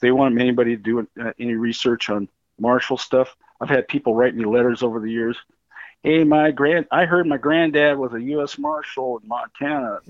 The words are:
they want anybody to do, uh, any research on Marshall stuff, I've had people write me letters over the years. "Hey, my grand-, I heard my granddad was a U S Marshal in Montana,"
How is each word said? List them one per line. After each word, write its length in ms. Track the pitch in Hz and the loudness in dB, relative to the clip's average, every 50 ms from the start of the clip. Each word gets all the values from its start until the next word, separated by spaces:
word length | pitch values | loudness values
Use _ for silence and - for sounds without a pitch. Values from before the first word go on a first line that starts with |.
they 100 | - 127 | 2 2
want 260 | 131 131 135 135 117 117 | 4 4 4 2 2 2
anybody 360 | 123 127 123 123 120 117 120 | 2 2 2 2 2 0 0
to 60 | 110 | -2
do, 240 | 101 110 117 117 107 - - 104 | -2 -2 -2 -2 -4 -6 -10 -10
uh, 120 | 117 113 - - | -10 -10 -8 -6
any 160 | 120 120 113 | -6 -4 -2
research 560 | 113 120 117 113 - - 123 120 113 - - | -2 -2 -2 -2 0 0 0 0 0 -2 -4
on 180 | 104 104 101 - _ _ _ _ _ - | -4 -4 -4 -8 _ _ _ _ _ -4
Marshall 400 | 107 120 123 123 - - 135 - | 0 2 2 2 0 -2 -6 -6
stuff, 360 | - - - 127 127 - - _ _ _ _ - | -4 0 2 2 2 0 -4 _ _ _ _ -10
I've 80 | 139 - | -4 -2
had 180 | 143 127 - - | 0 0 0 -2
people 260 | - 143 - 123 110 | -4 -4 -2 0 2
write 200 | 113 123 127 113 | 2 2 2 0
me 100 | 113 113 | -2 -2
letters 380 | 104 113 123 120 123 117 - | 0 2 2 2 2 0 0
over 180 | 127 120 113 117 | -2 -2 -2 -4
the 100 | 107 110 | -6 -4
years. 260 | 113 117 113 117 120 - - _ _ _ _ _ - - - - - _ | -4 -2 -2 -4 -4 -8 -12 _ _ _ _ _ -20 -20 -20 -20 -14 _
"Hey, 220 | - 156 156 160 160 | -2 2 2 4 4
my 260 | 147 151 151 151 156 | 6 4 4 4 2
grand-, 340 | 147 - 143 147 170 170 151 - | 2 2 2 2 2 0 0 0
I 140 | 127 156 180 | 0 2 2
heard 200 | 165 175 180 175 | 2 2 0 2
my 120 | 160 143 131 | 0 -2 -2
granddad 580 | 127 147 156 165 165 160 147 147 147 147 143 135 | 0 0 2 2 2 2 2 4 4 4 2 0
was 140 | 131 123 | -2 -4
a 100 | 117 113 | -6 -6
U 200 | 120 135 147 147 | -6 -4 -4 -4
S 160 | 143 143 - 139 | -4 -6 -6 -6
Marshal 600 | 143 151 156 151 - - - 135 131 127 123 113 | -6 -4 -4 -6 -8 -10 -8 -6 -6 -6 -6 -8
in 100 | 107 107 | -8 -8
Montana," 680 | 123 120 117 113 _ - 143 143 151 143 127 110 101 - - | -8 -8 -8 -10 _ -8 -6 -4 -4 -4 -4 -6 -8 -10 -12